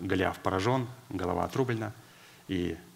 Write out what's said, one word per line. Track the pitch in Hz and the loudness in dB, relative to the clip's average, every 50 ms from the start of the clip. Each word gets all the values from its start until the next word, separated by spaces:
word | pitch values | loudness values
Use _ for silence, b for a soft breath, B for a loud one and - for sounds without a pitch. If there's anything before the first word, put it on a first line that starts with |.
Голиаф | - 98 98 95 92 87 90 - | -2 0 2 4 4 2 0 0
поражён, | - 95 95 95 95 117 131 131 123 - - - - - | -2 0 0 2 2 2 2 2 0 -2 -8 -12 -12 -8
голова | - 95 90 90 90 87 87 | -6 -2 0 0 0 0 0
отрублена, | 87 - 131 131 120 117 110 110 107 - B B B B B B B B B B - | 0 0 0 0 2 0 -2 -2 -6 -8 B B B B B B B B B B -2
и | 95 90 87 85 82 - - - - | 0 0 0 0 -2 -6 -10 -16 -20